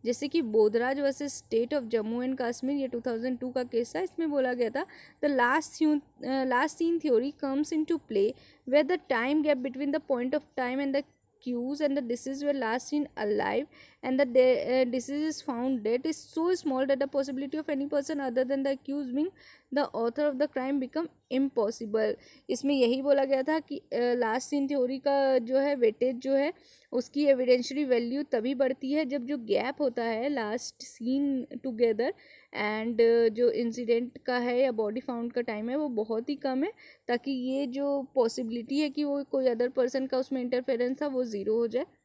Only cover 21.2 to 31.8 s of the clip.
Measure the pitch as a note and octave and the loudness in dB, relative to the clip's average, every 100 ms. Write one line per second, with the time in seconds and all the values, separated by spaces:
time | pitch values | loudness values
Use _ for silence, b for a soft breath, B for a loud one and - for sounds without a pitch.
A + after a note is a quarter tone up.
21.2 | _ B3+ C4+ B3 G#3+ - A3+ A3 G#3+ - | _ 0 0 2 0 -2 -4 0 0 -2
22.2 | B B - B3 C4+ C#4 A#3+ C4 C#4 C#4 | B B -6 -2 2 4 4 2 4 4
23.2 | C4+ C4+ C4+ D#4 - C#4+ _ A#3 A#3+ A#3+ | 4 2 2 -2 -2 -12 _ -2 0 2
24.2 | A3+ A#3 - C#4+ C#4 C#4+ B3 C4+ C#4+ C#4 | 2 0 0 -2 0 2 0 0 0 2
25.2 | C4+ C4 A#3 C4 C#4 C#4+ A#3 G#3+ B3 B3 | 4 2 4 2 2 4 2 4 0 0
26.2 | C4 C#4 C#4+ - B B B B3+ - C#4+ | 0 2 2 -4 B B B -4 -2 2
27.2 | D4 C4 B3 B3 A#3+ C4+ C#4 A#3+ A#3 C4+ | 4 4 6 4 4 -2 2 2 2 -4
28.2 | D4 A#3+ A3+ C4 C4 C4 C4 D4 C#4+ C#4 | 0 0 0 0 0 0 -2 0 0 -4
29.2 | A#3+ C#4+ G#3+ G3 A#3+ C#4+ C#4+ A#3+ A#3 A3 | -4 -6 -2 -2 -2 -2 -2 0 -2 -2
30.2 | C4+ C#4 G#3+ A#3 - _ - - A#3 C4+ | -2 -2 -2 -4 -6 _ -16 -8 -2 0
31.2 | C#4+ C4 - B3 C4+ A3 | 0 -2 -4 -8 -8 0